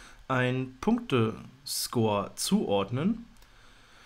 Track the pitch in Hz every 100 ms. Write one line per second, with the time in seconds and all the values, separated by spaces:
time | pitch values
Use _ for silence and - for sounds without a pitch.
0 | - - - 131 127 127 131 - - 240
1 | 240 131 113 - - - - - - 123
2 | 110 101 95 - - 202 - 101 95 120
3 | 175 233 - - - - - - - -